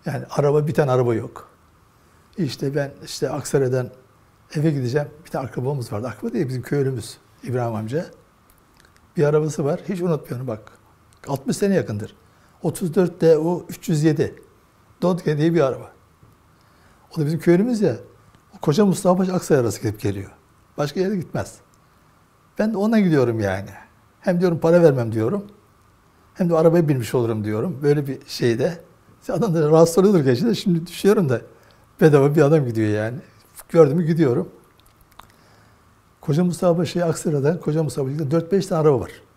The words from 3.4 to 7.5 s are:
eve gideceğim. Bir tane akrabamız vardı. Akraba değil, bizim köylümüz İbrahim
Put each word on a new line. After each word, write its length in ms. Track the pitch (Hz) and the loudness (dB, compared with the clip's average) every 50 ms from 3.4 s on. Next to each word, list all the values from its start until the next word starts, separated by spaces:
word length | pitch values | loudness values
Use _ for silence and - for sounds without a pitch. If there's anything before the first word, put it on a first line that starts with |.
| 123 - - 147 135 123 127 127 123 110 - - _ _ _ _ _ _ _ _ _ _ - | -8 -2 0 0 0 2 0 -2 -4 -6 -12 -20 _ _ _ _ _ _ _ _ _ _ -6
eve 160 | 160 147 165 | -2 0 0
gideceğim. 360 | 151 139 127 120 120 147 147 147 - - - | 0 0 -4 -2 -2 -4 -4 -4 -10 -20 -20
Bir 40 | - | -10
tane 180 | - 160 135 120 | -8 -8 -8 -6
akrabamız 460 | - - 123 131 147 139 120 - 110 | -8 -6 -6 -4 -4 -6 -8 -6 -8
vardı. 140 | 104 113 123 | -8 -8 -8
Akraba 260 | 110 - - 233 - | -10 -8 -10 -8 -4
değil, 140 | 120 165 131 | -4 -4 -4
bizim 140 | 127 127 | -6 -8
köylümüz 560 | 113 - 139 143 135 135 131 117 - - - - _ _ _ _ - | -6 -4 -2 -2 -2 -2 -4 -6 -10 -12 -16 -20 _ _ _ _ -10
İbrahim 320 | - | -6